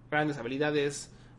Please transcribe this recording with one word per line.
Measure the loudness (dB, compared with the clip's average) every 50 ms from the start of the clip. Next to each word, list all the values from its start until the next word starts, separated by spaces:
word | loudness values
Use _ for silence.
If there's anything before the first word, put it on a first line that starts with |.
| -10 -2
grandes | 0 2 2 2 -2
habilidades, | -4 -6 -6 -2 0 0 2 2 2 2 0 -2 -6 -12 -14 -18 -20 -20 -20 -16